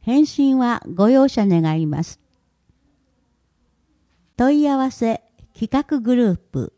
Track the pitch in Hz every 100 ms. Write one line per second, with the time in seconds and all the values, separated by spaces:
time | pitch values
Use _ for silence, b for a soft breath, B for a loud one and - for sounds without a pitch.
0 | - 262 302 - 277 262 240 233 - 180
1 | 208 269 269 - 202 170 160 160 156 147
2 | 165 - _ _ _ _ _ _ _ _
3 | _ _ _ _ _ _ _ _ _ _
4 | _ _ _ - 247 294 294 269 262 -
5 | 226 220 _ _ - _ 220 262 285 294
6 | 226 247 233 170 _ 139 117